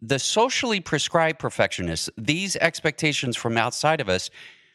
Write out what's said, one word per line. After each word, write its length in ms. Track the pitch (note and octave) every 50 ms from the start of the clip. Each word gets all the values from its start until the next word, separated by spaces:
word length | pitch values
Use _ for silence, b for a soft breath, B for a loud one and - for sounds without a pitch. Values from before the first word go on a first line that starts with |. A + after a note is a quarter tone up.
the 200 | A#2 A2 C#3 C3
socially 580 | - - - G#3+ A#3+ C4 - - C#4 A#3 G#3+ F#3+
prescribed 640 | - - D#3+ C#3+ - - - E3+ D#3+ D#3+ D#3+ -
perfectionists, 680 | - A2+ - - G#2 F#2+ - - F2+ E2+ E2 D#2+ - - -
these 380 | A2 G#2+ C#3+ D3+ F3+ G3 F#3+ -
expectations 800 | - - E3+ - - - D#3 D3 - D#3+ D3+ C#3 - - B2 A2
from 200 | - - A#2 A#2
outside 440 | A2+ A2+ B2 - - - D3+ D#3+ D3+
of 80 | B2 F#2+
us, 220 | F#2 F2+ - - B B B B B B B B